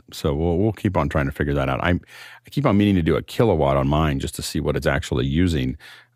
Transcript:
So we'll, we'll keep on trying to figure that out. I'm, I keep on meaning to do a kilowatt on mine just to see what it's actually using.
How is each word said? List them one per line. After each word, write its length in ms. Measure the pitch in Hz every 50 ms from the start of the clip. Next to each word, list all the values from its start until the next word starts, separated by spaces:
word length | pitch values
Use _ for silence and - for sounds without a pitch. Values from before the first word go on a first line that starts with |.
| - - -
So 200 | - - 78 69
we'll, 240 | 76 82 87 85
we'll 140 | 85 104 113
keep 240 | 101 - - 104 92
on 140 | 82 71 67
trying 160 | - 78 69
to 60 | 67 -
figure 200 | - 73 71 71
that 120 | 71 67
out. 140 | 67 65 - -
I'm, 160 | 87 90 - - - - - - - - - _
I 40 | -
keep 160 | - 147 139
on 120 | 131 98
meaning 180 | 101 104 104 98
to 60 | 90
do 160 | 80 82 76
a 40 | 57
kilowatt 540 | - - - - 123 110 90 78 69 69 67
on 140 | 69 67 69
mine 300 | 73 76 80 76 71 67
just 160 | 65 - -
to 60 | -
see 200 | - - - 78
what 160 | 73 76 71
it's 100 | 69 69
actually 380 | 78 69 69 - - 71 64 64
using. 520 | 69 69 82 92 87 82 69 64 65 69 - - - - - - _ _